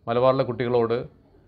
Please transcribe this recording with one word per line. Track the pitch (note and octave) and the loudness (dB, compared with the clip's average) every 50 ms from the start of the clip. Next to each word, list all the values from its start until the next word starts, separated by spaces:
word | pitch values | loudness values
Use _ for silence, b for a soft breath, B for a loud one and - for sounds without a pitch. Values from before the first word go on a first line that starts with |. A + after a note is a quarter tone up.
| - A#2 | -6 -4
മലബാറിലെ | A#2 A#2+ B2+ C3 C3 C#3 C3 | 0 2 4 4 2 2 0
കുട്ടികളോട് | A#2+ A#2+ G#2+ B2+ A#2+ B2 A#2+ A#2 A2 A#2 B2 C#3 - - _ _ _ _ _ _ | -4 -4 -4 -2 0 0 2 2 0 -2 -4 -6 -10 -16 _ _ _ _ _ _